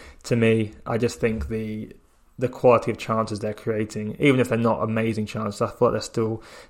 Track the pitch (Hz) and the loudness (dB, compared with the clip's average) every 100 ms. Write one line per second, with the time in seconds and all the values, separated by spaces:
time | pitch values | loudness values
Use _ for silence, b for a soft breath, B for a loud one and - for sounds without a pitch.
0 | B B - 120 113 113 107 - - 117 | B B -2 2 4 4 0 -6 -6 -2
1 | 117 - 117 110 120 110 110 107 110 - | -2 0 -2 -2 -4 -6 -6 -8 -10 -16
2 | _ _ _ - 123 - 127 113 - 107 | _ _ _ -6 -6 4 6 6 4 -4
3 | - 110 107 104 107 104 - 110 110 110 | -2 -2 -2 -4 -6 -6 -4 -4 -4 -6
4 | 107 - 147 127 120 117 117 110 110 113 | -8 0 4 4 2 2 2 0 0 0
5 | 113 107 107 113 107 101 113 - 120 113 | 0 -2 -4 -4 -6 -2 -4 2 2 2
6 | - - 110 113 B B | -2 -2 -2 -2 B B